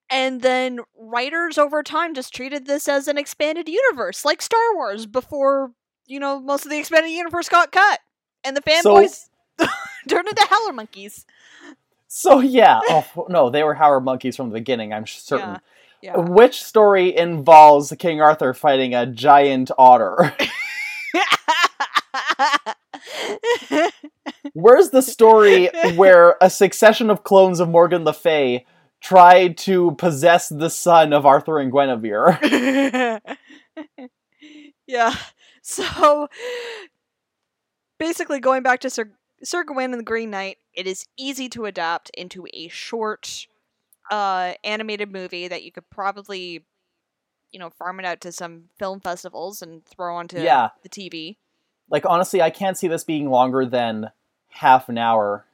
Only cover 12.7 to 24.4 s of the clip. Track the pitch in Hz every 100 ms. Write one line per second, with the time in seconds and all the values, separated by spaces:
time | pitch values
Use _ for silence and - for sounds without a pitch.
12.7 | 120 466 160 - 170 170 175 127 143 151
13.7 | 143 151 135 127 127 131 120 127 110 113
14.7 | 123 107 107 110 - - 131 95 - _
15.7 | _ _ _ 190 175 175 180 247 - -
16.7 | 220 208 196 185 156 170 165 139 156 151
17.7 | 143 147 156 175 151 151 151 135 127 156
18.7 | 135 131 123 123 117 135 143 143 131 127
19.7 | - 131 123 101 92 165 - - 960 -
20.7 | 784 762 - - 349 494 - - 320 349
21.7 | - 240 - - 262 262 311 277 277 -
22.7 | 214 _ 294 - 587 466 415 440 466 -
23.7 | 277 349 - 302 _ - -